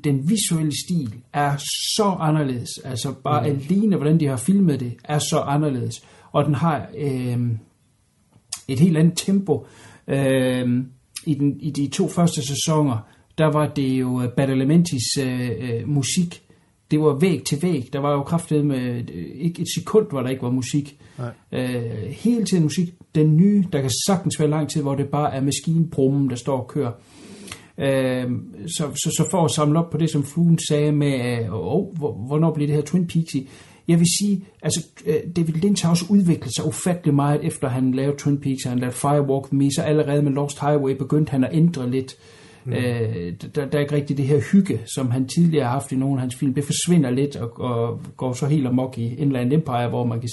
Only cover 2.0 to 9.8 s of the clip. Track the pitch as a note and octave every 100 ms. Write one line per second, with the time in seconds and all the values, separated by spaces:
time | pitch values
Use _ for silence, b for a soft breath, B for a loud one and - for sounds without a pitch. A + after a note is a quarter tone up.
2 | G3+ F3 D#3+ D#3 C#3 B2 C#3 - C3 B2
3 | C#3+ C3 C#3+ D3 D3 C#3 C3+ F#3+ G#3+ E3
4 | C#3+ E3 C#3+ C3 - G3 F#3 B2 B2 A#2
5 | - D3+ - D3+ C3+ D3 D3+ B2+ A#2 -
6 | B B B D3+ C#3+ D3 E3 C#3+ F#2+ -
7 | C#3+ C3 B2 A#2+ A#2+ A2 - _ _ _
8 | _ _ _ _ _ - - C3 F3+ D#3
9 | E3 E3+ - G3 G3 B2+ B B